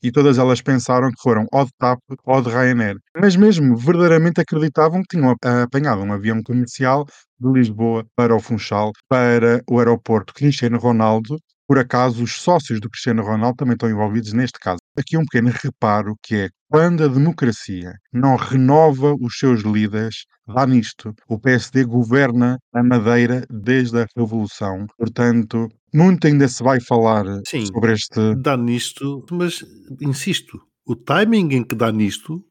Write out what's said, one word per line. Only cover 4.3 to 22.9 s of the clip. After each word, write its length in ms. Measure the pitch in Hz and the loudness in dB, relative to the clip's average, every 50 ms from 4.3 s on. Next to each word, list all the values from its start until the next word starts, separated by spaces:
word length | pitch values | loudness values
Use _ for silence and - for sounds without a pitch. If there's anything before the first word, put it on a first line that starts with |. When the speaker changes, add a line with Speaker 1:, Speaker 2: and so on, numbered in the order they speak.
| 165 - | 0 -2
Speaker 1:
acreditavam 640 | - - - 156 151 160 139 - 156 160 160 185 | -2 -2 -2 -2 -2 -2 2 2 2 2 2 -2
que 160 | 190 - - 175 | -6 -4 -2 0
tinham 140 | 143 127 | 2 2
ap-, 140 | 123 113 - | 2 2 0
apanhado 560 | 127 123 123 123 120 - 139 147 147 117 98 | 0 0 0 0 0 -2 -2 -2 0 -2 -2
um 120 | 98 101 104 | -2 -4 -4
avião 280 | 101 101 110 113 113 | -4 -2 -2 -2 -2
comercial 640 | 110 - 120 123 123 117 - - 131 127 135 143 147 143 _ _ _ _ _ _ | -4 -2 -2 -2 -2 -4 -4 -4 0 0 0 0 -2 -6 _ _ _ _ _ _
de 140 | 123 127 | -2 0
Lisboa 540 | 131 131 123 110 107 104 117 117 113 113 107 110 _ | 2 2 2 0 0 -2 -2 -2 -2 -4 -6 _ _
para 180 | - 120 117 113 | 0 2 2 2
o 60 | 110 | 0
Funchal, 540 | 107 - 120 107 - - 110 101 107 107 107 _ _ _ | 0 -2 -6 -6 -4 -4 -2 -2 -2 -4 -6 _ _ _
para 520 | 135 127 123 120 120 120 113 117 117 123 - - | 0 2 2 4 2 4 4 2 2 2 0 0
o 100 | 123 120 | 0 2
aeroporto 540 | 120 113 117 113 _ - 113 107 110 - - | 4 2 2 0 _ -2 -2 -2 -2 -6 -10
Cristiano 440 | - 139 147 139 - 127 120 117 117 | -2 0 0 0 0 -2 -2 -2 0
Ronaldo. 580 | 117 123 120 113 110 110 110 110 113 113 147 160 _ _ _ _ _ _ | 0 0 2 2 2 2 2 0 -2 -6 -10 -12 _ _ _ _ _ _
Por 100 | 139 139 | 2 2
acaso, 460 | 160 127 - 123 127 127 117 113 120 | 2 0 0 0 2 0 0 -2 -6
os 80 | 113 - - | -6 -6 -6
sócios 380 | - - 180 170 151 - 120 110 | 0 0 0 0 0 -2 -8 -6
do 100 | 107 117 | -6 -8
Cristiano 320 | - - - 131 117 113 | -12 -8 -4 -2 -2 -2
Ronaldo 360 | 107 101 110 110 110 120 123 120 | -2 -2 -2 0 0 -2 -2 -2
também 160 | - 123 120 | -2 -2 -2
estão 160 | 110 - 113 | -2 -2 -4
envolvidos 420 | 110 104 107 104 104 117 110 107 104 | -2 -2 -2 -2 -2 -4 -4 -4 -2
neste 240 | 117 127 123 - - | -2 -2 -2 -6 -8
caso. 200 | - 101 90 85 _ _ _ - | -6 -6 -6 -6 _ _ _ -8
Aqui 200 | 139 - - 160 | -8 -4 -2 -2
um 80 | 160 | -2
pequeno 260 | 139 - 131 117 123 120 | 0 0 0 0 0 -2
reparo 600 | - - 139 - _ - 107 104 104 104 101 107 - _ | -2 -8 -10 -8 _ -2 0 0 0 -2 -4 -8 -12 _
que 120 | - 113 | -4 -4
é, 140 | 104 98 90 _ _ _ _ | -4 -4 -4 _ _ _ _
quando 320 | - 151 165 175 175 165 156 | 2 2 2 4 2 2 0
a 40 | 147 | 0
democracia 840 | 127 131 143 165 165 - 147 123 107 - - - 98 90 87 90 92 95 _ _ - | 2 2 2 0 0 0 -2 -2 -2 -4 -8 -12 -12 -10 -10 -14 -16 -18 _ _ -4
não 240 | 120 131 139 131 120 | 0 2 2 2 2
renova 760 | - - 131 135 131 127 143 156 160 160 143 131 135 147 147 - | -2 -2 0 2 2 4 6 6 6 4 2 2 0 0 0 0
os 180 | 127 120 - - | -4 -8 -6 -2
seus 240 | - 135 123 113 | 0 2 2 2
líderes, 640 | 101 107 107 107 107 104 101 107 110 113 107 - - _ _ _ _ - | 0 -2 0 0 -2 -2 -4 -4 -6 -6 -8 -12 -20 _ _ _ _ -6
dá 180 | 104 120 139 | -2 0 2
nisto. 480 | 131 131 123 110 - - _ - 110 107 _ _ _ | 4 2 2 2 0 -10 _ -16 -16 -16 _ _ _
O 100 | 117 107 | -10 -4
P 140 | - 131 | 0 0
S 200 | 127 123 - - | 0 0 0 -2
D 120 | _ 131 135 | _ -2 -2
governa 760 | 123 113 123 120 110 120 139 139 131 117 120 120 123 127 127 _ _ _ | 0 0 -2 0 2 2 2 2 2 2 0 0 0 -2 -4 _ _ _
a 80 | 120 | 0
Madeira 640 | 120 123 | 2 2